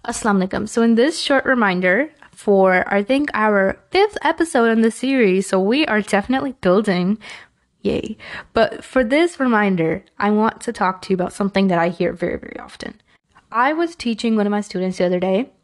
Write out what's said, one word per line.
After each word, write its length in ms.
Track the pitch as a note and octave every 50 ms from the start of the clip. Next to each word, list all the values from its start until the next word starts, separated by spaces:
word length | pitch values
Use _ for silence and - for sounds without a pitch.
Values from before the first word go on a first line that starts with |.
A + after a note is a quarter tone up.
| - -
Assalamu 400 | A#3+ - - A3+ G3+ F#3+ F#3 F#3+
alaikum. 180 | - - G#3
So 140 | A3 - A#3
in 140 | A3+ A#3 A#3
this 260 | A3 A#3+ D#4 E4 -
short 240 | - - C#4+ C4 -
reminder 640 | - C4 B3 A3 G3 F3+ F3+ F#3 F#3 F3+ A3+ C#4+ D#4 _ _ - -
for, 500 | _ - - G#3+ G3+ F#3+ F#3+ F#3 F#3 F3+ - -
I 120 | - G3+
think, 260 | G3+ - C4 C#4 D4 D4 -
our 440 | G#3+ G#3+ G#3+ G#3 G3+ F#3+ G3 - - _ _
fifth 260 | - F4+ G4+ G#4+ - -
episode 480 | - D#4 E4 - E4+ D#4+ - B3+ A#3 A3+
in 100 | A3+ A3+
the 100 | A3+ A3+
series, 560 | A3 - - C4 C4+ C4 A#3 F#3+ F3+ F#3+ G3
so 140 | - - F#3+
we 240 | F#3+ G3+ A#3+ D4 D#4
are 160 | - A3 G#3
definitely 520 | G3+ - - G3 G3+ - B3+ C4+ C#4 C#4 A#3+ _
building. 560 | - F#3 F3+ G3+ A3 G#3+ F3+ F3+ F3+ F#3 G#3+ - - - - - - _ _ _ _ _ _ _
Yay. 340 | - G3 - - - - A3 _ - - - - - _ _
But 280 | - A3 - - -
for 220 | - - - C4 B3
this 340 | A3 C4+ D4+ E4+ E4+ - -
reminder, 640 | C4+ B3+ A3+ G#3 G#3 G3 F#3+ F3 D#3+ D#3+ E3 F#3 - _ _ -
I 120 | G#3 G#3
want 320 | G#3 G#3+ A3 A3+ - -
to 100 | - -
talk 300 | A3 - G#3 F#3 F#3 -
to 80 | - -
you 40 | F#3+
about 200 | F3+ F3+ - -
something 340 | - G3+ G3 - G3 G3 F#3+
that 100 | F3+ E3+
I 120 | E3 F3
hear 240 | E3+ - F3+ E3+ -
very, 240 | F3 F3 - - -
very 200 | - - - -
often. 400 | - - - - - G1+ - _ _ _ _ _ _ _ _ - _ _
I 220 | - A3+ B3 C#4 D#4
was 200 | D#4+ E4+ E4 E4
teaching 400 | _ - A#3+ A3+ G#3 - A#3 A3
one 120 | G#3+ G#3
of 40 | G3+
my 120 | G#3 G#3
students 340 | G3+ - - F3+ F#3 F#3 F#3
the 80 | - F#3
other 160 | F3+ F3+ F3+
day 300 | F#3 F#3+ F#3+ G3+ C4+ - _ _